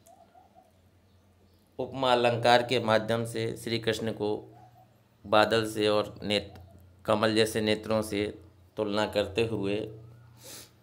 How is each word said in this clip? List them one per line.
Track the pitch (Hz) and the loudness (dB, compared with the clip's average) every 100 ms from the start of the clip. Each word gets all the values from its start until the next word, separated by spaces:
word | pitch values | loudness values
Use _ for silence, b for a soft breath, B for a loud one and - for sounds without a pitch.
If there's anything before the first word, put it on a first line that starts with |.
| _ - _ 719 _ _ _ _ _ _ _ _ _ _ _ _ _ - | _ -20 _ -20 _ _ _ _ _ _ _ _ _ _ _ _ _ -10
उपमा | 127 131 127 | -8 -2 2
अलंकार | 120 120 113 120 120 | 4 4 2 4 4
के | 117 123 | 4 0
माध्यम | 110 110 107 117 | 2 2 2 -4
से | 117 110 113 117 | -4 -6 -6 -6
श्री | 117 113 | -4 -4
कृष्ण | 113 110 113 | -2 -2 -4
को | 101 104 107 - - - _ - _ _ _ 104 | -4 -4 -4 -8 -20 -20 _ -20 _ _ _ 2
बादल | 107 107 113 110 | 4 4 4 0
से | 110 107 | 0 2
और | 104 101 - | 2 0 -6
नेत-, | 98 104 - - - - - _ | -2 -2 -2 -18 -20 -20 -20 _
कमल | - 107 113 | 0 2 2
जैसे | 107 110 113 | 2 0 0
नेत्रों | 107 107 107 110 | 0 -2 -2 -4
से | 107 101 107 - - _ _ - | -2 -4 -4 -8 -20 _ _ -6
तुलना | 104 104 104 | -4 -2 -2
करते | 104 98 - 110 | -2 -2 -2 -2
हुए | 104 98 104 110 - - - - - B B B _ | -2 -4 -6 -8 -14 -20 -20 -20 -20 B B B _